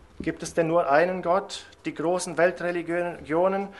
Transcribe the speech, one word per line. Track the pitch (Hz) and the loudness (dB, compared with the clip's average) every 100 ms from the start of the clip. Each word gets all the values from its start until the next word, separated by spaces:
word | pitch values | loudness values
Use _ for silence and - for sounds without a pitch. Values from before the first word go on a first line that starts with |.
| - - | -20 -8
Gibt | 156 160 | -8 -8
es | 165 | -4
denn | - 160 | -2 2
nur | 170 170 | 2 4
einen | 143 175 185 | 4 4 0
Gott? | 170 190 196 - - - 160 | 0 0 0 -14 -16 -10 -8
Die | |
großen | 156 160 180 180 156 | -4 -2 -2 -2 2
Weltreligionen | 175 180 175 175 165 170 175 165 - 160 190 196 196 | 2 2 -4 -4 -4 -2 -4 -6 -2 2 2 2 -4